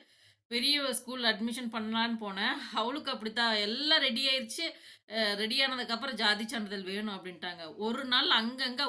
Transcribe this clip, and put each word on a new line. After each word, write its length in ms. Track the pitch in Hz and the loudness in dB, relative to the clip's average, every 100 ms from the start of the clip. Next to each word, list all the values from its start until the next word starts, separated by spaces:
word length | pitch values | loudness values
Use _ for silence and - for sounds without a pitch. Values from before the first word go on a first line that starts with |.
| _ _ - _ - | _ _ -20 _ -4
பெரியவ 360 | 233 262 294 277 | 0 2 2 2
ஸ்கூல்ல 380 | 247 - 254 233 | -2 -2 -2 0
அட்மிஷன் 420 | 208 233 240 240 | 2 0 -4 -4
பண்ணலான்னு 460 | 226 220 226 233 226 | -4 -2 0 0 0
போனேன். 380 | 208 190 220 294 233 | -4 -2 -2 -2 -4
அவளுக்கு 360 | 233 226 269 240 | -2 0 -2 -4
அப்படித்தான் 440 | 247 214 226 233 214 | -6 -4 0 2 2
எல்லாம் 440 | 208 240 294 311 | 0 0 4 4
ரெடி 220 | 269 247 | 4 2
ஆயிருச்சு. 400 | 269 262 262 - 330 - - - - | 2 0 -2 -4 -6 -6 -18 -20 -8
அ, 260 | 214 208 | 0 0
ரெடி 220 | 202 220 262 | 2 0 2
ஆனதுக்கப்புறம் 560 | 269 254 233 226 262 | 2 2 -2 -2 -2
ஜாதி 300 | 233 220 208 | 0 2 2
சான்றிதழ் 380 | 226 240 202 196 | 0 -4 -4 -6
வேணும் 320 | 185 196 214 | -4 -4 -4
அப்படின்ட்டாங்க. 480 | 190 180 175 180 170 160 147 | -6 -8 -8 -8 -8 -10 -4
ஒரு 260 | 214 254 | -2 -2
நாள் 260 | 269 247 330 | 2 4 6
அங்கங்க 520 | 240 226 262 262 247 | 4 4 -2 -4 0